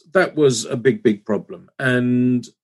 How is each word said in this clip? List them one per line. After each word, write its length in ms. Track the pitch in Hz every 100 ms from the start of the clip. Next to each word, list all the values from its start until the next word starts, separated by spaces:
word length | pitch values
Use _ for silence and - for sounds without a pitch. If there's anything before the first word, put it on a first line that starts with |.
| _
that 220 | 180 165 151
was 300 | 143 113 -
a 120 | 131
big, 240 | 127 107
big 240 | 117 101 -
problem. 440 | 98 - 92 - -
And 680 | 135 123 123 123 127 123 107 _